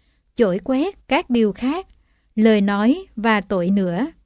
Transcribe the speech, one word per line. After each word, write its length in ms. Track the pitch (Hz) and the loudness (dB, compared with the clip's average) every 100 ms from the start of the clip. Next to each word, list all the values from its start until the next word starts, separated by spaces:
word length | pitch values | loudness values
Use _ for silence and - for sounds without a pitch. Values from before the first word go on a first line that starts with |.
| _ _ _ - | _ _ _ -2
chổi 240 | 214 185 | 0 0
quét 440 | - 262 349 - - | -4 -2 -4 -6 -4
các 220 | 277 - | -4 0
điều 220 | 240 214 | 0 0
khác, 360 | 185 247 330 381 _ _ _ _ - | -2 -6 -6 -10 _ _ _ _ 0
lời 260 | 220 214 | 4 4
nói 440 | 202 202 220 339 381 - | 2 2 2 0 -4 -4
và 260 | 226 214 | 0 0
tội 280 | 190 196 175 | 0 -2 0
nữa, 380 | 202 180 170 294 - | 0 0 -2 -6 -8